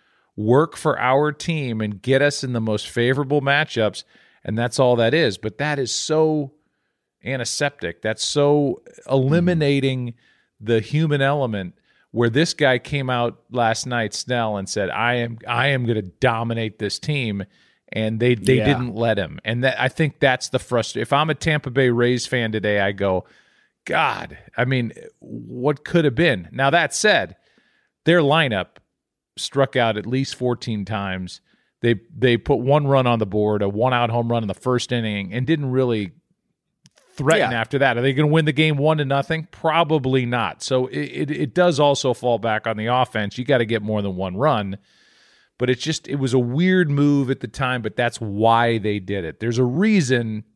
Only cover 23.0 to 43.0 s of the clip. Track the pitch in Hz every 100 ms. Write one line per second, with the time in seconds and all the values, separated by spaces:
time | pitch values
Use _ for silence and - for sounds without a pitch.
23 | 98 92 - _ _ _ _ _ - 156
24 | 147 101 - - - - 123 131 117 -
25 | - _ 143 117 113 123 131 139 - 170
26 | 151 120 170 104 85 - 139 170 165 -
27 | 214 165 92 - _ _ _ _ _ _
28 | - 175 143 156 143 101 90 _ _ _
29 | _ _ _ - - 139 135 131 117 104
30 | 101 131 135 - 123 120 - 107 98 110
31 | 98 92 90 - _ _ _ _ 120 113
32 | - 113 127 117 - 131 127 147 143 139
33 | 123 117 101 104 104 104 101 101 127 123
34 | 120 117 117 117 107 110 127 123 - 120
35 | 110 104 95 117 127 160 135 127 127 110
36 | 98 - _ _ _ _ _ _ _ _
37 | _ - 139 165 127 117 117 139 135 117
38 | 135 131 151 160 151 135 156 147 147 156
39 | 135 139 131 160 160 - 165 160 160 156
40 | 131 131 120 120 101 - - 131 127 147
41 | 139 135 147 151 147 175 175 143 147 135
42 | 135 117 123 117 113 107 113 107 113 127